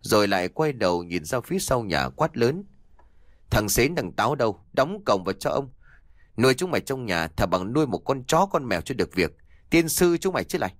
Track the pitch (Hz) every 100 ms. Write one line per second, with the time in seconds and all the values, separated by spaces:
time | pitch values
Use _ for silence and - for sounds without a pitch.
0 | - 110 101 98 90 - 156 127 98 90
1 | 87 87 76 127 - 190 - 127 107 76
2 | 65 - 160 - 117 165 202 - - -
3 | - - - - - 113 104 - 127 170
4 | 98 - 110 143 113 101 - - 135 208
5 | 208 101 92 95 147 - 139 - - -
6 | - - - - 123 131 180 127 - 135
7 | 120 85 82 - 98 90 92 131 147 92
8 | - 135 123 160 196 185 127 90 - -
9 | 87 92 82 - - - - 165 165 -
10 | 180 170 190 165 90 175 -